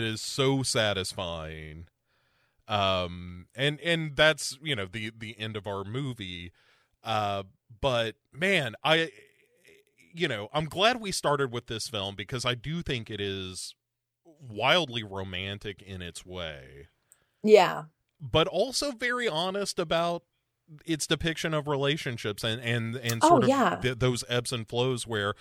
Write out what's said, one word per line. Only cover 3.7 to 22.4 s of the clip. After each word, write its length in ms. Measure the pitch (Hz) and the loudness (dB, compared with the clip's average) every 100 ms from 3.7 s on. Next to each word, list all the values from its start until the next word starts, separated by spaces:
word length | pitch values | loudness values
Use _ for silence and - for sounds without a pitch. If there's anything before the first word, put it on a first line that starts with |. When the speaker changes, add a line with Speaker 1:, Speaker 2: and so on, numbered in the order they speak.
| 151 | 0
Speaker 1:
and 340 | 165 170 156 139 | -2 -2 -2 6
that's, 420 | 156 151 - 135 | 6 6 -2 -8
you 120 | 156 123 | -4 -4
know, 120 | 95 | -4
the, 200 | 110 107 110 | -6 -8 -8
the 200 | 110 101 | -12 -8
end 160 | 110 107 | -6 -6
of 120 | 101 | -6
our 160 | 98 | -6
movie. 680 | 95 123 139 117 95 90 87 - _ _ _ _ | -4 -6 -6 -8 -10 -10 -12 -16 _ _ _ _
Uh, 400 | 113 107 104 101 98 _ _ 113 | -4 -2 0 -2 -6 _ _ -2
but 340 | 135 120 113 - _ | 0 2 0 -4 _
man, 440 | 131 185 190 127 107 | -4 0 2 0 -2
I, 280 | 147 165 165 - - _ _ _ _ - _ _ - | 2 2 2 -6 -20 _ _ _ _ -20 _ _ -18
you 140 | 170 170 | -4 -2
know, 200 | 107 107 | -2 -4
I'm 120 | 151 156 | -4 -2
glad 340 | 170 214 247 | 2 2 2
we 100 | 208 | -2
started 400 | - 151 143 135 | -2 2 2 0
with 160 | 117 - | -2 -6
this 200 | 113 - | -8 -6
film 280 | 107 98 98 | -4 -4 -6
because 300 | 101 127 123 | -8 -4 -2
I 100 | 123 | -2
do 260 | 135 170 | -4 -6
think 280 | 160 127 110 | -4 -4 -4
it 80 | 107 | -4
is 540 | 101 98 92 92 - - _ _ _ _ 170 | -4 -4 -6 -10 -12 -16 _ _ _ _ _
wildly 760 | 156 135 104 123 175 147 117 | -20 -12 0 4 4 4 -4
romantic 800 | 107 98 95 92 95 101 107 98 | -6 -6 -6 -4 -6 -6 -8 -12
in 200 | 98 95 | -12 -10
its 240 | 87 - 95 | -10 -12 -12
way. 600 | 90 82 71 65 69 69 _ _ _ _ _ | -8 -8 -10 -16 -20 -20 _ _ _ _ _
Speaker 2:
Yeah. 400 | 214 208 170 151 156 _ _ - | 8 10 10 2 -8 _ _ -16
Speaker 1:
But 260 | 135 156 160 | 0 2 4
also 440 | 160 254 247 285 | 2 0 0 -2
very 360 | 226 247 247 226 | -2 -2 -2 -2
honest 500 | 156 185 196 196 - | -2 -2 -2 -4 -4
about 440 | 165 170 170 170 _ _ _ _ _ 151 - | 0 0 0 -2 _ _ _ _ _ -16 -4
its 200 | 160 - | -2 0
depiction 480 | 160 165 151 170 | 0 0 -2 -2
of 140 | 156 147 | -2 0
relationships 760 | 139 139 160 143 117 110 104 | 0 2 0 -2 -4 -4 -2